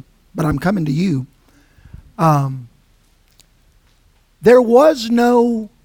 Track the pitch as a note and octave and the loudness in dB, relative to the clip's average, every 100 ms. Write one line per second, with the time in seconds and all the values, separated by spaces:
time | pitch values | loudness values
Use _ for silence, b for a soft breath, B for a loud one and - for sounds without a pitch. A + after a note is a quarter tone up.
0 | - _ _ - D#3 D3 F3 G3+ D#3 D3 | -14 _ _ -6 -4 -2 -2 -4 -4 -2
1 | F#3+ C#3 B2+ _ b b b b b b | -2 -4 -6 _ b b b b b b
2 | b - E3 D3 C3+ C3 A#2+ _ _ _ | b -4 0 0 -2 -8 -16 _ _ _
3 | _ _ _ _ _ _ _ _ _ _ | _ _ _ _ _ _ _ _ _ _
4 | _ _ _ _ F#3+ B3 A#3 A#3 D4+ C#4 | _ _ _ _ 4 4 4 4 4 0
5 | A3+ A#3 A#3+ A#3+ A#3+ A3+ G#3+ _ | -2 0 2 2 0 -2 -8 _